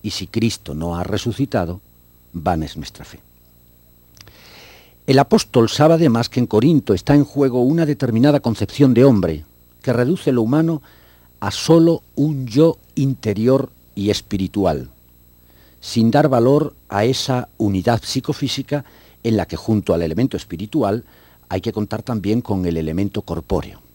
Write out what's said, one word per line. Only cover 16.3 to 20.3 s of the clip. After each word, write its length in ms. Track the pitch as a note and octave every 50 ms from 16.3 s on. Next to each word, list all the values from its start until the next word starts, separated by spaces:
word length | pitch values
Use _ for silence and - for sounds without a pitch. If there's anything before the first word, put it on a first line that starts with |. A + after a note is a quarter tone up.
| C3 A#2+ A#2 B2+ C#3+ D3+ D#3 D3 - _ _ _
a 160 | - G2 G#2+
esa 440 | B2 C3 - - - C3 B2 - _ _
unidad 460 | _ A2+ G#2 G2 F#2 F2 A#2+ A#2 A2 -
psicofísica 840 | - - C3 - - - - C#3+ B2 - C#3+ C3 - D3 C#3+ - - - - _ _ _ _ -
en 140 | A#2 A2+
la 100 | G2+ F2
que 80 | - -
junto 400 | - - - A2 G#2 F2+ - F2
al 80 | E2+ E2+
elemento 340 | D#2+ D#2 G2 B2+ C3